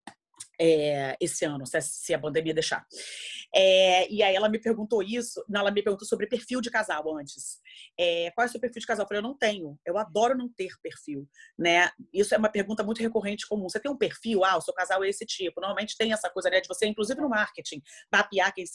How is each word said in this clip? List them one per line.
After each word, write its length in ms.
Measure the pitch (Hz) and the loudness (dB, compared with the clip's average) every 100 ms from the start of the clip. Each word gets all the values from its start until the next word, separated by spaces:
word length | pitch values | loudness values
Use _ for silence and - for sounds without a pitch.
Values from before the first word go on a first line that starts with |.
| - - _ - - - | -20 -20 _ -20 -10 2
É, 560 | 165 156 147 143 135 - | 4 6 4 0 -2 -2
esse 240 | 170 - 160 | -4 -2 -4
ano, 200 | 139 - | -4 -4
se 120 | 160 | -4
a, 40 | |
se 320 | 156 - - | -4 -6 -4
a 60 | 156 | -2
pandemia 340 | 143 147 160 | 0 -2 0
deixar. 320 | 160 156 - - - - - - - - | 0 -2 -4 -8 -16 -14 -12 -12 -14 0
É, 540 | 190 190 190 185 180 185 | 6 8 8 8 6 4
e 100 | 208 | 2
aí 140 | 196 190 | 4 4
ela 120 | 214 | 2
me 120 | 220 | 2
perguntou 420 | 226 226 214 226 | 0 -2 0 0
isso, 420 | 190 240 233 - - | 0 -4 -6 -10 -4
não, 120 | 202 | 0
ela 100 | 202 | 2
me 100 | 202 | 2
perguntou 240 | 208 202 208 | 0 -2 -2
sobre 200 | 190 208 | -2 -2
perfil 340 | 240 - 254 | -4 -2 -4
de 80 | 233 | -2
casal 340 | 233 214 156 156 156 | -2 -2 -2 -4 -6
antes. 420 | 143 - - - - - - - | -8 -12 -14 -14 -18 -20 -10 -2
É, 300 | 175 170 170 | 0 0 -2
"Qual 140 | - 240 | 0 -2
é 20 | |
o 40 | |
seu 80 | 233 | 0
perfil 180 | 247 233 | -6 -6
de 60 | 233 | -4
casal?" 160 | 214 | -2
Eu 40 | 196 | -2
falei, 120 | 208 | -4
"Eu 80 | 226 | -4
não 80 | 285 | -2
tenho, 420 | 220 202 151 143 - | -2 -2 -8 -10 -4
eu 120 | 196 | -4
adoro 400 | 208 208 240 262 | -2 2 2 2
não 100 | 247 | -4
ter 200 | - 185 - | -6 -8 -8
perfil", 460 | - - - 139 143 _ - - | -14 -14 -10 -10 -10 _ -14 -2
né? 320 | 170 170 175 - - | 2 4 4 -2 -6
Isso 200 | 190 202 - | 0 2 2
é 20 | |
uma 120 | 214 | 2
pergunta 340 | 208 196 220 | 0 -2 -2
muito 160 | 214 226 | -2 -2
recorrente, 460 | 226 226 202 208 - | -2 -2 -2 -6 -6
comum. 200 | 214 185 | -4 -4
"Você 100 | 214 | -4
tem 120 | 285 | -4
um 60 | 254 | -2
perfil?" 460 | 180 - 226 208 185 | -2 -4 -2 2 4
"Ah, 120 | 175 | 2
o 40 | |
seu 120 | - | -2
casal 300 | - 180 190 | -4 0 0
é 60 | 196 | 0
esse 160 | 202 226 | -4 -6
tipo." 340 | - 175 170 | -6 -6 -4
Normalmente 340 | 190 190 214 - | -4 -4 -4 -2
tem 160 | 226 | 0
essa 160 | 214 - | 0 -2
coisa, 200 | 190 180 | -2 2
né, 120 | 185 | 2
de 60 | - | 0
você, 180 | 185 214 | -2 -2
inclusive 320 | 214 208 269 | 0 -2 -2
no 100 | 294 | 0
marketing, 520 | 214 208 - - 151 - - - | 0 -2 -6 -12 -12 -14 -20 0
mapear 420 | 202 202 196 190 | 2 2 2 0
quem, 100 | 190 175 | 0 -12